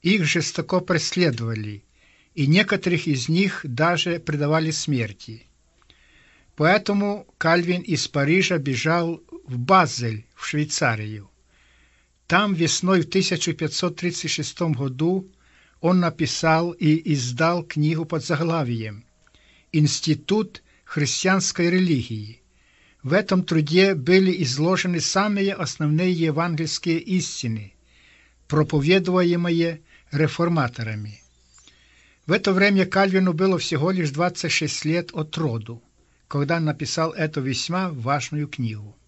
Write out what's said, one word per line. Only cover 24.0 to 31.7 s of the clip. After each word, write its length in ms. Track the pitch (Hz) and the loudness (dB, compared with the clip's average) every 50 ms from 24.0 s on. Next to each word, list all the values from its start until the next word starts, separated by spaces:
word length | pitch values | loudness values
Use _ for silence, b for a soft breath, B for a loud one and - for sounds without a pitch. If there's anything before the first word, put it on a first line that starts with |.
| 127 143 180 190 190 190 180 190 170 | 2 4 6 6 6 4 2 0 -2
изложены 560 | 123 127 135 151 175 185 180 - 185 175 170 | -2 0 0 2 2 2 2 0 -2 -2 -2
самые 540 | 160 - - 190 202 214 208 202 196 196 196 | -2 0 0 0 0 0 0 0 0 -2 -2
основные 580 | - 170 - - - 160 147 151 160 180 185 | -2 -6 -6 -4 -2 0 2 2 2 2 2
евангельские 880 | 180 165 165 160 147 156 170 175 165 147 165 156 - - - 175 165 165 | 2 2 0 0 0 0 0 -2 -2 -2 -4 -4 -4 -4 -2 0 0 0
истины, 720 | 165 - 185 185 175 - - - - 120 110 110 104 98 _ _ b b b b b b b b b b b b _ | 0 0 -2 -2 -2 -2 -8 -6 -6 -6 -6 -6 -8 -14 _ _ b b b b b b b b b b b b _
проповедуемые 1300 | _ 147 151 151 156 - 147 139 156 185 190 180 185 180 180 180 175 175 175 175 175 170 165 165 170 165 160 b b b b b b | _ 0 0 2 2 2 0 2 4 4 4 4 2 2 2 4 2 2 0 0 0 0 0 0 0 -2 -6 b b b b b b
реформаторами. 1080 | - 143 160 151 - - 170 175 170 160 131 120 120 - 113 110 110 107 104 107 104 - _ _ _ _ _ _ b b b b | 0 0 0 0 2 0 0 0 2 2 0 0 -2 -6 -8 -8 -8 -8 -10 -12 -14 -16 _ _ _ _ _ _ b b b b